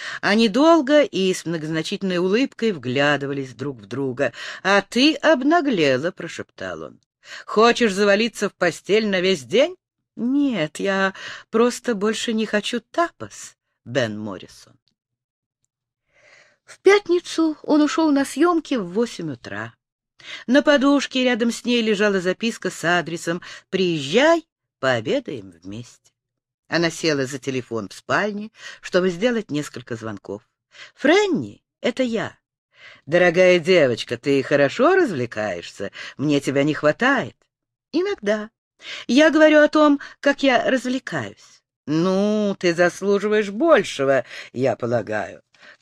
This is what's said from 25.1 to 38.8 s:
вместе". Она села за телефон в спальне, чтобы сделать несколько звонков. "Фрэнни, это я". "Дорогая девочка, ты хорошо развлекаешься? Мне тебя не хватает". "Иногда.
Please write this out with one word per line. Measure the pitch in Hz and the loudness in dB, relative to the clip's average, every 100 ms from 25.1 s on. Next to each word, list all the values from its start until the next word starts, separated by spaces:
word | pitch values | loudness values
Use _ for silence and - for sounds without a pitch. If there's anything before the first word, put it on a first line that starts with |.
| 269 196 127 95 | -4 -6 -12 -14
вместе". | 82 92 110 120 _ _ _ _ _ _ _ - | -18 -16 -14 -16 _ _ _ _ _ _ _ -4
Она | 160 165 | -2 -2
села | - 165 143 131 | -2 -2 -2 -4
за | 139 | -6
телефон | 139 131 - 113 98 | -6 -6 -6 -8 -8
в | |
спальне, | - - 147 208 202 214 - - - | -12 -4 -2 -2 -6 -12 -16 -20 -18
чтобы | - 180 185 | -2 0 0
сделать | 170 247 226 - | 0 -2 -2 -4
несколько | 147 143 - - | -6 -6 -12 -12
звонков. | 117 110 101 - 101 _ _ _ - - | -10 -10 -12 -12 -14 _ _ _ -20 -20
"Фрэнни, | - 277 392 403 220 110 - _ _ | -2 2 4 2 -2 -4 -12 _ _
это | 233 254 | -6 -4
я". | 247 220 123 - _ _ _ _ - - 139 | -4 -4 -8 -12 _ _ _ _ -20 -20 0
"Дорогая | 175 180 170 185 180 | 2 4 6 6 6
девочка, | 156 175 131 113 - 117 | 4 4 4 2 -4 -4
ты | 143 139 | 0 0
хорошо | - 143 139 - 311 381 | 2 2 2 2 4 4
развлекаешься? | 285 139 117 107 107 87 - - 98 - - - | 2 -2 -6 -6 -6 -6 -10 -12 -12 -12 -14 -4
Мне | 151 143 | 0 0
тебя | 151 139 | 0 0
не | 151 | 0
хватает". | 139 147 - 247 254 123 - _ _ _ _ _ | 0 0 2 0 0 -4 -12 _ _ _ _ _
"Иногда. | 330 403 392 202 214 220 _ _ _ | -4 -4 -4 -4 -4 -6 _ _ _